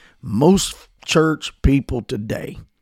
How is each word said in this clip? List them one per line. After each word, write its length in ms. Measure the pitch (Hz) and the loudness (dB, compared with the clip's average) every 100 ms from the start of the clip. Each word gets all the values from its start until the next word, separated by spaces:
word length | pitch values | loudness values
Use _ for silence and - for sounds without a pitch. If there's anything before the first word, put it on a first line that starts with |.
| _ _ | _ _
Most 540 | - 104 156 196 - - - _ | -6 2 4 4 0 -10 -20 _
church 560 | - 165 156 151 - - | -2 0 2 -2 -8 -2
people 380 | - 139 - 123 | 2 2 0 -8
today, 580 | 104 113 107 - - - - _ | -6 -8 -6 -8 -8 -14 -20 _